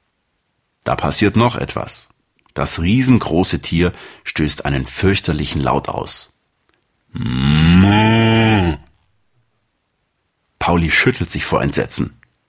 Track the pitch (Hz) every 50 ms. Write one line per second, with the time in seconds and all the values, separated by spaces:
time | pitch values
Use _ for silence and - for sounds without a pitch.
0 | _ _ _ _ _ _ _ _ _ _ _ _ _ _ _ _ - - 64 -
1 | - 73 - - 104 98 - 107 117 123 - - - - - - - - - -
2 | - _ _ _ _ _ _ _ _ _ - - 71 - - - 85 92 113 131
3 | 127 131 123 - - - 80 87 95 - 85 82 - - 85 82 87 87 - -
4 | - - - - - - - - 76 71 - - - 71 69 67 64 - - -
5 | 95 95 101 - - 90 78 73 71 - - 78 67 62 67 69 - - - -
6 | - - - - - - _ _ _ _ _ _ _ _ _ _ _ _ _ _
7 | _ _ - - 58 60 62 64 67 71 76 78 80 85 87 92 95 101 104 107
8 | 110 113 113 113 113 113 113 113 110 110 110 101 90 85 76 - - _ _ _
9 | _ _ _ _ _ _ _ _ _ _ _ _ _ _ _ _ _ _ _ _
10 | _ _ _ _ _ _ _ _ _ _ _ - - 90 87 87 82 78 - -
11 | - 127 - - 85 - - 85 - - - - 67 71 - - - - - -
12 | - - - _ _ _ _ _ _